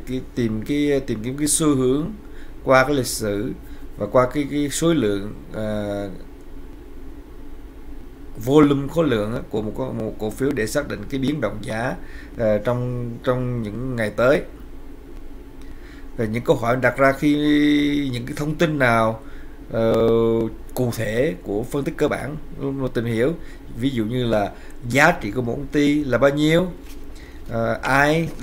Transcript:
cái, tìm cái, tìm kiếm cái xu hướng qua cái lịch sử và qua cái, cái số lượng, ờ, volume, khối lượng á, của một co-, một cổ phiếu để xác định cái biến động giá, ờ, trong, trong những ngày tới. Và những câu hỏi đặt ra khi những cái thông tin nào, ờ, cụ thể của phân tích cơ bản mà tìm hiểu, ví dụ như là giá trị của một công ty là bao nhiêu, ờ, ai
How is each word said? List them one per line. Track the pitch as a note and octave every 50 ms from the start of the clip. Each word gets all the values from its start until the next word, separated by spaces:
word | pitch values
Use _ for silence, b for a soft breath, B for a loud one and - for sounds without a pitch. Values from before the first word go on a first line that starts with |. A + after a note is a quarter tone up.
| - -
cái, | B2+ C3 - - -
tìm | - A#2+ A2+ A2 G#2+ G#2+ -
cái, | C#3+ D3 D3 C#3+ C#3 C3+ B2+ B2+
tìm | A#2 G#2+ G#2+
kiếm | B2 C3 C#3
cái | D3+ D3
xu | - - D#3+ D3+ C#3+
hướng | C3 C3 B2+ C3 D3 D#3 G#3 G#3+ - - B B B B B B B -
qua | C3 C3 C3 C3
cái | C3 D3
lịch | C#3 A#2 -
sử | - - A2+ G#2 G2+ G2+ A2 C#3 - - - B B B B B - -
và | G#2 G#2
qua | - C3 B2+ B2+ -
cái, | D3+ C#3+ B2+
cái | C#3 D3 D3 C#3
số | B2 - D#3+ E3 E3+
lượng, | D3+ A2+ G#2 G2+ G2 G2 G#2+ A2 - - - -
ờ, | A2 A2 G#2+ G#2+ G#2 G#2 G#2 G2+ G2+ G2+ G2 - - - - - - - - - - - - - - - - - - - - - - - - - - - - - - - - - - - - - - - - - - - - - - A2
volume, | B2 C#3 D3+ D3 C#3+ C#3+ C#3 C#3 C3
khối | - E3 E3 C#3+
lượng | A#2+ G#2+ G#2 G#2+ A#2
á, | C3+ - -
của | - A2+
một | G#2+ G#2+ G#2 -
co-, | C3 B2+ A#2
một | A#2 A2 G#2+ - -
cổ | G#2+ A2
phiếu | G#2 - C3 C#3+
để | C#3 A#2+ A2 A2
xác | - D3 C#3+ -
định | G#2+ G2 G#2+ G#2
cái | C3+ C3+
biến | C3+ B2+ D3+ D3+
động | A#2+ G2+ G#2 G#2+
giá, | A2+ B2+ A2+ A2 A#2+ C3+ E3+ - B B B B B B B -
ờ, | A#2 G#2+ G#2+ G#2
trong, | G#2+ B2 B2 B2 B2 B2 B2 B2 A#2+ A#2+ A#2 - -
trong | C3 B2+ B2+ B2+ B2 B2 A#2+
những | A2 G#2 G2+ A2+ B2+ C3 B2+
ngày | A#2 A2 G#2
tới. | G#2 A2 A#2 B2+ D3 - - - - - - - - - - - - - - - - - - - - - - - - - B B B B B B B B B B B -
Và | A#2
những | G#2+ A2 A#2+ -
câu | - D#3
hỏi | B2 A2+ A#2 B2 C3
đặt | B2+ B2 A#2+ -
ra | C3+ C3+
khi | C3 C3 D#3+ D3 D3 D3 D3 D3+ D3 D3 D3 D3 D3 D3 C#3+ C#3+ C#3+ D3 C#3+ C3+ B2
những | A#2+ A#2+
cái | C3 C#3+ -
thông | D3 D3+ D#3
tin | - E3+ D#3+ D#3 C#3+
nào, | C3 A#2+ A#2 A2+ A2+ A2 A2+ A2+ B B B B B B B B B -
ờ, | B2+ A2+ A2+ A2+ A2+ A2+ A2+ A#2 A2+ A#2 A2+ A2+ A2+ A#2 A2+ A2 - - - - -
cụ | - B2+ A#2+ A2+
thể | - A2 G#2 G#2+ A#2+ C#3 E3 F3+ E3+ -
của | G#2+ G2 G#2 A#2
phân | - - C#3+ C3+
tích | - D3+ -
cơ | D3+ C#3
bản | G2 F2 A2+ B2+ D#3 D#3 - - - -
mà | C3+ C#3 C3+ C#3 C3 B2+ -
tìm | B2+ A2+
hiểu, | A#2+ A#2 A2 A#2+ C#3+ E3+ - B B B B B B - A#2
ví | A#2 C#3
dụ | C3 A#2 G#2+
như | G#2+ B2 B2+ B2
là | A#2 A2+ G#2+ G2+ F#2+ - B B B B B - B2
giá | A2+ C3+ D3 E3 E3+ -
trị | - G2+
của | G#2 B2+
một | A#2 A#2 A#2
công | C#3 C#3+ -
ty | - D3 D3 D3 D3 D3+ D3
là | C3 A#2+ A2+
bao | C3+ C#3+
nhiêu, | C#3+ D3 D3+ D#3 D#3+ E3+ F#3 F#3 E3+ - - - - - - - B B B B B B B B
ờ, | A#2+ A2+ A#2 A2+ A2+ -
ai | - - C3 C3+ C#3+ D3 D#3 E3 E3 D3+ - A#2